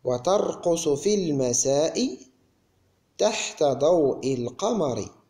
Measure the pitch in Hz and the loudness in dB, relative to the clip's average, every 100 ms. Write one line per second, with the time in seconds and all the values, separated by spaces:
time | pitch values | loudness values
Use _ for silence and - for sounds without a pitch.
0 | - 123 180 208 - - 175 165 156 143 | -2 -2 0 0 0 -2 -2 0 0 0
1 | 196 208 175 143 127 120 135 139 160 - | 0 0 0 0 0 0 0 2 0 0
2 | 254 381 - _ _ _ _ _ _ _ | -2 -4 -16 _ _ _ _ _ _ _
3 | _ - 202 - - - 147 127 147 175 | _ 0 0 0 -8 0 0 4 4 4
4 | 139 - 127 131 117 - 208 226 147 113 | 4 0 -2 -2 -4 -4 -2 0 0 -2
5 | 95 - | -6 -14